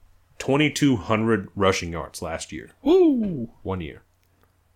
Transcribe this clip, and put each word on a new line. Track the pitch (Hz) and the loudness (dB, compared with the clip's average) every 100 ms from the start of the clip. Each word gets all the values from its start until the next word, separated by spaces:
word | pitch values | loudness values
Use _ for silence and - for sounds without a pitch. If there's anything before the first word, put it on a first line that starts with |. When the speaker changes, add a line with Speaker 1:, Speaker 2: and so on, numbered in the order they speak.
| - _ _ - | -20 _ _ -10
Speaker 1:
twenty-two | - 139 147 - 143 120 | -2 0 0 2 2 2
hundred | - 110 113 107 92 98 | 0 0 2 0 -2 0
rushing | 95 95 87 | 0 2 -4
yards | 85 69 - | -8 -10 -10
last | 85 80 - | -8 -8 -10
year. | 76 57 _ | -14 -16 _
Speaker 2:
Woo! | - 370 330 254 208 151 117 - | 2 4 6 2 -2 -6 -10 -10
Speaker 1:
One | - 92 | -8 -8
year. | 78 - _ _ _ _ _ _ _ | -8 -14 _ _ _ _ _ _ _